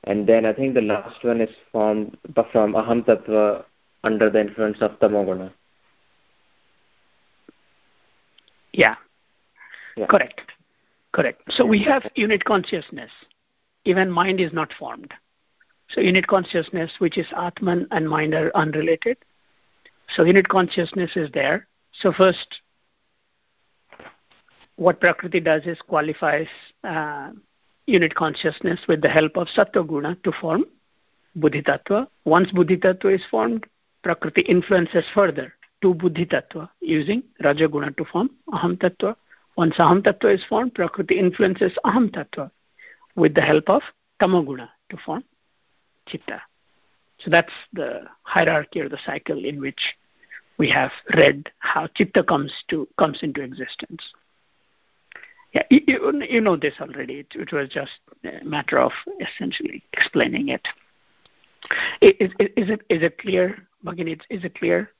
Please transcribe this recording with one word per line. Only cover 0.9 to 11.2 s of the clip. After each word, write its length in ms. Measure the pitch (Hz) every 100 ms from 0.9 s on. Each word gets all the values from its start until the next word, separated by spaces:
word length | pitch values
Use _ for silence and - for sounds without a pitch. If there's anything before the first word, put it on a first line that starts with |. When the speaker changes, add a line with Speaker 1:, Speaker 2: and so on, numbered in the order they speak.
| 104 98 -
Speaker 1:
one 180 | 123 117
is 80 | 110 - _
formed 460 | 113 107 107 104 - - -
b-, 60 | 113
from 220 | 117 107
Aham 300 | 107 110 117 113
Tattva 580 | 110 - 107 107 101 - _ _ _
under 260 | 113 110 107
the 120 | 107
influence 360 | 104 107 107 104
of 180 | 107 -
Tamoguna. 520 | 107 104 98 92 92 _ _ _ _ _ _ _ _ _ _ _ _ _ _ _ _ _ _ _ - _ _ _ _ _ _ _ _ _ _ _ _
Speaker 2:
Yeah. 220 | - 110 107 _ _ _ _ _ _ - - - -
Speaker 1:
Yeah. 100 | 214
Speaker 2:
Correct. 340 | 202 123 - - - _ _ _ _ _
Correct. 300 | -